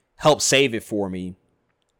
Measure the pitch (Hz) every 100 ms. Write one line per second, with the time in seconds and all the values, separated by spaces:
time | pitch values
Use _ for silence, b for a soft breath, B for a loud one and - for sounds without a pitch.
0 | _ - 156 117 - 135 139 110 - 107
1 | 95 92 90 92 _ _ _ _ _